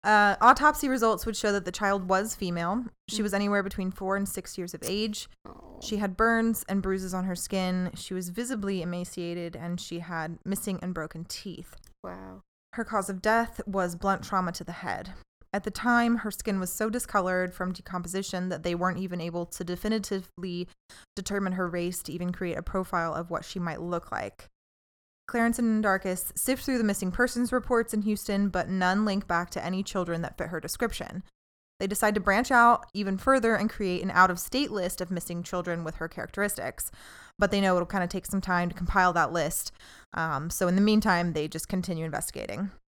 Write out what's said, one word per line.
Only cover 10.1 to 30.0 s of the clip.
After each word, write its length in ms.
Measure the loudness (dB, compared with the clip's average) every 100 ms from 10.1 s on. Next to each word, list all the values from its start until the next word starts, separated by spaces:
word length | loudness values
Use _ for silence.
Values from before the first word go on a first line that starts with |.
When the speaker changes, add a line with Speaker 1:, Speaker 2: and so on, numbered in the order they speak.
| -6 -6 -8
Speaker 1:
missing 360 | -6 -4 -4 -4
and 100 | -4
broken 320 | -6 -6 -10
teeth. 520 | -10 -10 -10 -12 -14 -18 -20 -16
Speaker 2:
Wow. 380 | -14 -12 -16 -18 _ _ _
Speaker 1:
Her 120 | -8
cause 240 | -2 -2 -2
of 140 | 0
death 380 | 2 2 2 -6
was 300 | -4 -2 -2
blunt 300 | 0 0 0
trauma 260 | 0 0 0
to 120 | -4
the 80 | -10
head. 400 | -8 -6 -6 -8 -14 -20 _ -6
At 100 | -4
the 60 | -4
time, 460 | -2 4 4 4 2
her 120 | -2
skin 260 | -6 -2 -2
was 140 | -2
so 160 | -2 -2
discolored 640 | -2 0 0 2 0 0
from 180 | -2 -4
decomposition 760 | -4 -8 -8 -4 -4 -4 -4 -4
that 140 | -2
they 100 | -2
weren't 240 | 0 0 -2
even 220 | -4 -4
able 240 | -4 -4 -6
to 160 | -6
definitively 1040 | -6 -2 0 0 0 -4 -6 -10 -6 -6 -8 -12 _ -20 -14
determine 380 | -10 -4 -2 0
her 160 | 0 0
race 340 | 0 -2 -4
to 80 | -8
even 200 | -4 -4
create 240 | -2 -4 -4
a 60 |
profile 520 | -2 -4 -2 -2 0
of 160 | -2 -4
what 140 | -6
she 160 | -6 -6
might 200 | -4 -4
look 280 | -4 -4 -4
like. 380 | -6 -6 -10 -20 _ _ _ _ _ _ _ -4
Clarence 300 | 2 2 2
and 240 | 2 4
Darkus 520 | 4 2 0 -2 -4 -4
sift 280 | 0 0
through 140 | 0 2
the 60 |
missing 260 | 2 2 -2
persons 420 | 0 0 2 0
reports 420 | 0 2 0 2
in 80 | 0
Houston, 460 | 0 -2 0 0 2
but 200 | 0 -2
none 360 | 2 2 2
link 220 | 2 0 0
back 240 | -2 0
to 140 | -4
any 180 | -4 -4
children 400 | -2 -2